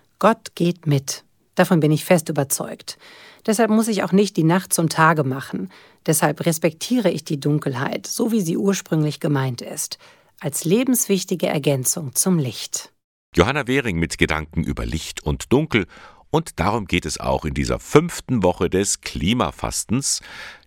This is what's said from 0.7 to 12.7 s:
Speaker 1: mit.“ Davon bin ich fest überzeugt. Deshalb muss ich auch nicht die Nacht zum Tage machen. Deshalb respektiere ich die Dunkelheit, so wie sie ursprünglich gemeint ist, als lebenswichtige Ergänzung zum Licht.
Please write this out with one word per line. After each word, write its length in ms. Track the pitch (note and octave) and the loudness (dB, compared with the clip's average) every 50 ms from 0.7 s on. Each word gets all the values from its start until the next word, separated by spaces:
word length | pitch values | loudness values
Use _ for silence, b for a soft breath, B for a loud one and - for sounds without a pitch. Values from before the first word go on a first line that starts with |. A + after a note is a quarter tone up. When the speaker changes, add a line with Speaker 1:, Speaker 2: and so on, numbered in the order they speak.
| F3 - - D#3 | -2 -2 -2 0
Speaker 1:
mit.“ 360 | C#3+ C3+ C3+ - - - - _ _ _ _ _ _ | 0 0 0 -4 -10 -12 -14 _ _ _ _ _ _
Davon 240 | - F3+ - G3 D#3+ | 2 4 4 4 4
bin 140 | C#3+ D3 D#3 | 4 4 2
ich 120 | D3+ - | 2 2
fest 240 | - F#3 E3+ - - | 4 2 2 2 0
überzeugt. 680 | D#3 D3 C#3 C#3 - - - - - - - - B B B B B B B B B B - | -2 -2 -2 -2 -4 -6 -6 -8 -12 -14 -14 -16 B B B B B B B B B B -4
Deshalb 240 | - G#3+ G3 A#3 G#3 | -2 0 2 2 4
muss 160 | G#3+ A3 A3+ | 4 2 2
ich 160 | A3+ A3 F#3+ - | 2 0 -2 0
auch 80 | F#3 | 4
nicht 260 | F3 G3 G#3 F#3+ - | 4 4 4 4 2
die 80 | - D#3 | 2 4
Nacht 280 | D#3+ E3+ F#3+ F#3 - - | 4 4 2 0 -2 0
zum 160 | - E3+ D#3+ | 0 0 0
Tage 340 | - - D#3+ D#3+ E3+ D#3 C#3 | 2 4 4 6 6 4 2
machen. 480 | C3+ C3 C#3 C3+ - - - F#3+ F#3+ B B B B B B - | 0 -2 -6 -6 -8 -8 -8 -8 -10 B B B B B B -2
Deshalb 400 | - D#3+ - - D3+ - - - | 0 0 2 2 0 0 0 0
respektiere 680 | E3+ E3 - - E3 D#3+ - - - A#3+ B3+ G#3+ F3+ | -2 0 0 0 -2 -2 -4 -4 -2 0 2 2 2
ich 120 | E3 C3+ - | 0 -2 -4
die 140 | - D#3+ C#3+ | -6 -4 -2
Dunkelheit, 680 | C3+ D3 D3 D3 - C#3 C3 B2 C#3 - - - - | 0 0 0 0 0 -2 -4 -4 -4 -4 -6 -8 -8
so 260 | - - - A3+ A#3 A3 | -8 -4 -2 -2 0 0
wie 80 | A3+ | 0
sie 160 | F#3 D#3+ F3+ | 0 0 -2
ursprünglich 640 | A#3 G#3+ G3 G3 F#3 - - F3 D#3+ D3+ D3+ C#3+ - | 0 0 0 0 -2 -2 -2 0 0 0 0 -2 -2
gemeint 420 | - D#3+ D3 C#3 C3+ C3 A#2+ - - | -2 0 0 0 0 -2 -4 -6 -10
ist, 360 | - D#3 D3 - - - b b b b b b b b _ | -10 -10 -8 -8 -8 -10 b b b b b b b b _
als 240 | - D3+ - - - | -8 -6 -6 -4 0
lebenswichtige 840 | D#3+ F#3 A#3 C4 B3+ B3+ A3+ - - G3 F#3 F#3 - F#3+ D#3+ F3+ | 2 2 2 2 2 0 0 0 0 0 0 0 -2 -4 -2 0
Ergänzung 680 | - - D3+ C3+ D#3 C#3+ C3 B2+ - - F3+ D#3+ C3 - | -2 -2 0 2 2 0 2 0 -2 -4 -4 -6 -6 -4
zum 240 | - - F#3+ F#3 E3 | -2 0 2 2 2
Licht. 540 | C#3 B2 G#2+ - - - | 0 -2 -4 -8 -10 -10